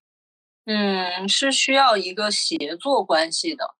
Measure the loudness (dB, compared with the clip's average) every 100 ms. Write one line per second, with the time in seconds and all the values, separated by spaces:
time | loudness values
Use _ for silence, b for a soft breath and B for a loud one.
0 | _ _ _ _ _ _ -4 -2 0 0
1 | -2 -4 -2 0 0 0 2 4 6 4
2 | 0 -4 -4 -2 -2 -4 -6 -6 0 0
3 | 2 2 0 -2 -4 -4 -8